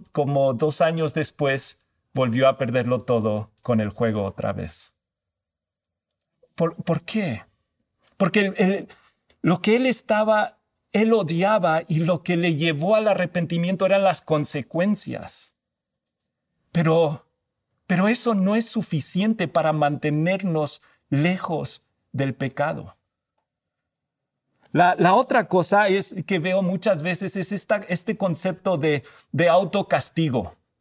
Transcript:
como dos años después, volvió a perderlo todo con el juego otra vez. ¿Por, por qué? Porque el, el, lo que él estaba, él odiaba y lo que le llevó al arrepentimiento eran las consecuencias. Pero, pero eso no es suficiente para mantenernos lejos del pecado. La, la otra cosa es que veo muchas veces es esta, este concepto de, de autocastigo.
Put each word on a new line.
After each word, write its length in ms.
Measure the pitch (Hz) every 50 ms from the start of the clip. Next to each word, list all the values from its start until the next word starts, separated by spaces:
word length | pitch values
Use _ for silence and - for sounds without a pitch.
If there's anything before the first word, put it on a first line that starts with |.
| - -
como 420 | - 156 143 135 143 139 135 135 131
dos 280 | 113 156 151 143 -
años 340 | 170 160 165 165 160 143 -
después, 680 | 160 147 - - - 147 135 131 117 - - - _ _ _ _ _ _ _ -
volvió 340 | 131 131 117 110 131 131
a 100 | 135 135 -
perderlo 420 | 135 113 117 127 117 123 127 117 -
todo 460 | - 120 113 107 110 107 107 107 - _ _ -
con 160 | - 117 110
el 100 | 107 101
juego 340 | - - 120 113 107 107 98
otra 300 | 98 - - 107 101 95
vez. 400 | 95 90 80 - - - - _ _ _ _ _ _ _ _ _ _ _ _ _ _ _ _ _ _ _ _ _ _ _ _ _ _ _ _ _ _ _ _ _
¿Por, 220 | - 170 170 165 - -
por 180 | - 165 -
qué? 420 | - - - 220 196 160 113 - - _ _ _ _ _ _ _ _ _ _ _ _ _ _
Porque 260 | - 196 170 - 208
el, 120 | 202 190 202
el, 300 | - 190 185 196 175 - - - _ _ _ _ _ _ _ _ _
lo 200 | - 160 180 175
que 140 | - 214 220
él 120 | 247 262
estaba, 720 | 262 226 - - - 214 214 214 220 214 214 214 - - _ _ _ _ _ _ _ -
él 180 | 202 220 226
odiaba 680 | 226 214 190 147 170 165 190 202 220 208 180 165 156 160 170
y 120 | - 165 156
lo 220 | 170 165 175 160
que 160 | - - 175
le 180 | 170 170 170 160
llevó 400 | 139 165 165 156 143 165 190 220
al 120 | 220 220
arrepentimiento 800 | 214 190 180 180 170 - 180 170 - 170 170 170 180 190 180 190
eran 160 | 180 196 196 196
las 180 | 185 165 -
consecuencias. 1400 | - - 156 147 147 - - 143 123 - - 160 185 208 208 - - 131 120 98 - - - - - - _ _ _ _ _ _ _ _ _ _ _ _ _ _ _ _ _ _ _ _ _ _ _ _
Pero, 540 | - 165 160 160 160 170 165 147 156 - _ _ _ _ _ _ _ _ _ _ _ _ _
pero 200 | - 180 175 190
eso 280 | 214 240 - - 240 220
no 200 | 196 185 196 208
es 140 | 226 226 -
suficiente 800 | - 226 170 - 170 147 - - - 180 202 220 220 214 180 143
para 240 | - 170 156 156 156
mantenernos 1080 | 151 147 143 147 - - 151 147 151 160 175 190 190 202 180 160 156 151 135 - - _ _ _ _ _ -
lejos 720 | 143 139 156 175 185 185 - - 160 143 139 - - - _ _ _ _ _ _ -
del 200 | - 135 135 117
pecado. 640 | - - 127 - - 143 160 160 - - 92 - _ _ _ _ _ _ _ _ _ _ _ _ _ _ _ _ _ _ _ _ _ _ _ _ _ _ _ _ _ _ _ _ _ _ _
La, 240 | - 156 175 180 175
la 160 | 185 180 175 190
otra 360 | 240 254 - - 240 180 -
cosa 400 | 185 185 160 - 202 202 214 196
es 260 | 190 196 - - - 185 151
que 140 | - 196 170
veo 220 | 151 185 185 196
muchas 420 | 190 175 190 190 - 220 190 147 151
veces 320 | 180 175 - 196 180 -
es 160 | 190 180 -
esta, 300 | 208 185 - - 214 202 202 -
este 280 | 180 - - - 214
concepto 600 | - 202 180 156 - - 185 180 - - 196 180
de, 260 | 151 147 156 147 135 - - - - _ _ -
de 160 | 139 170 170
autocastigo. 1080 | 165 180 196 160 - 202 185 - 175 143 - - - 165 165 151 131 117 90 85 - _ _ _ _ _